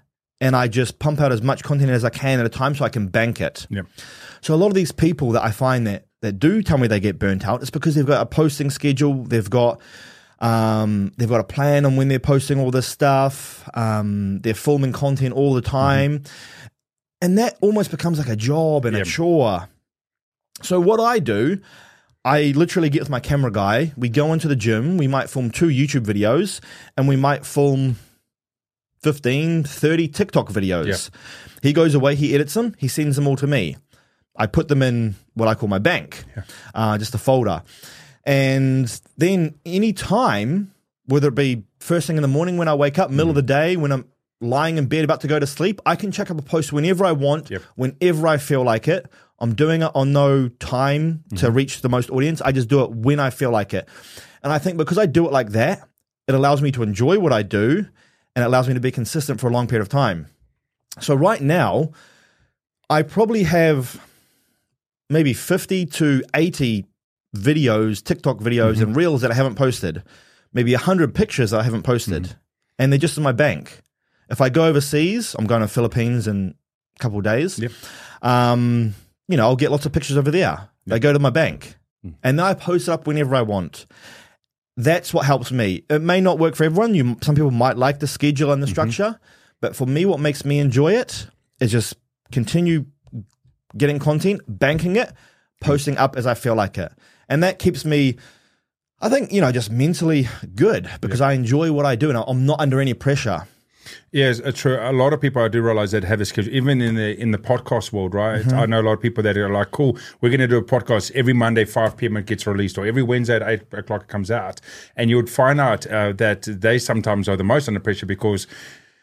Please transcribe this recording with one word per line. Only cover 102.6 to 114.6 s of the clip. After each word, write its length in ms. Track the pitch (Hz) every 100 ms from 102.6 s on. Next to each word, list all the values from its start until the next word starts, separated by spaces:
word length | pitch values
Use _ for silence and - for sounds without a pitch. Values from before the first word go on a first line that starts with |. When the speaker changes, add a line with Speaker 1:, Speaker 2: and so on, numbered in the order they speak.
Speaker 1:
under 200 | 147 131
any 140 | 139
pressure. 520 | 117 135 143 120 85 - _ _ _ - - _
Speaker 2:
Yes, 280 | 143 135 117
uh, 80 | 139
true. 260 | 123 139 127
A 120 | 117
lot 200 | 135 131
of 80 | 147
people, 220 | 139 123
I 60 | 113
do 120 | 117
realize 280 | 117 110 104
that 140 | 107
have 160 | 92 110
a 40 |
schedule. 300 | 101 - 104
Even 260 | 135 131 135
in 140 | 117
the, 240 | 113 107 107
in 100 | 117
the 60 | 104
podcast 540 | - 123 - 117 -
world, 220 | 101 92
right? 260 | 98 107 107
Speaker 1:
Mm-hmm. 160 | 117 123
Speaker 2:
I 80 | 113
know 140 | 113
a 20 |
lot 100 | 110
of 80 | 107
people 220 | 120 117
that 120 | 107 101
are 140 | 101
like, 180 | 101 101
"Cool, 260 | - 139 110 - -
we're 100 | 120
gonna 160 | 135 123
do 100 | 127
a 60 |
podcast 480 | 120 101 - 110 - 135
every 160 | 127
Monday, 320 | 123 117 113
five 320 | 107 123 110 -
P 100 | 117
M 100 | 107
it 100 | 95
gets 200 | 104 -
released, 320 | 101 98 98
or 80 | 101
every 160 | 123
Wednesday 340 | 120 123 120 113
at 60 |
eight 200 | 107 110 -
o'clock 300 | 104 - 107
it 60 | -
comes 220 | 104 95
out." 300 | 117 92 -